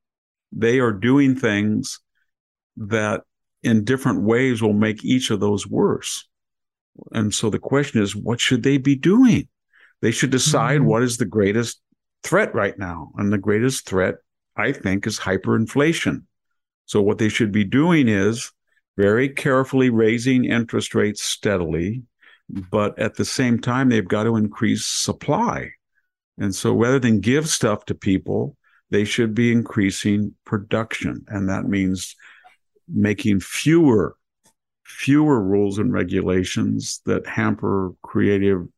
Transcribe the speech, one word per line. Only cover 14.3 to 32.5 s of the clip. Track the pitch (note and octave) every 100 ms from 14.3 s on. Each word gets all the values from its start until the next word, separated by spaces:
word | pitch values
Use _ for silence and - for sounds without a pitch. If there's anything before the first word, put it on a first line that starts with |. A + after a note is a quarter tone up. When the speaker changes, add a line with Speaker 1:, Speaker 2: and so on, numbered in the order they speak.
| _ _ -
Speaker 1:
I | A2
think, | C#3+ G2 F#2+ A2
is | G#2+
hyperinflation. | - F#2+ - A2+ A2 C3+ D3+ E3 - C#2+ - _ _ _ _ _ -
So | G#2+
what | G2+ G#2
they | G#2+
should | - A2
be | G2+
doing | F#2+ B2 E3 E3 A#2+
is | G2+ G2+ A#2 - _ _ _ _ -
very | G2+ A2+ C#3
carefully | C#3 D3+ C3 C3 C3+ B2+
raising | A2+ A2 A#2 B2+ B2+ B2
interest | A#2 A2+ A2+ -
rates | A2 G#2 G#2
steadily, | - - A2 F#2+ E2 D#2+ F2+ B2+ A#2+ _ _ _ -
but | G2 F2+ A2 G#2 -
at | A2 -
the | A2+
same | - B2+ A#2
time, | - B2 C3+
they've | A2+ F2+
got | G#2+
to | A2+ A2+
increase | G#2+ - G#2 G#2+ -
supply. | - - - - D#3+ A#3 - - - _ _ _ _ _ -
And | G2+
so | F#2+ A2+
rather | G#2+ A#2 C3+
than | A#2+ G#2+
give | G2+ C#3 D#3
stuff | - A#2 G#2
to | -
people, | - G#2 F#2+ G2 G2+ C3 - _ _ -
they | G#2+
should | G#2+ - A#2
be | G#2+ A#2+
increasing | A#2 A2 A2+ G2 - G#2+ G#2 G#2 -
production. | - A2 G#2 A2 A2+ - - - -
And | G2+ F#2+
that | G2 -
means | G2 F#2+ F#2 - - - - -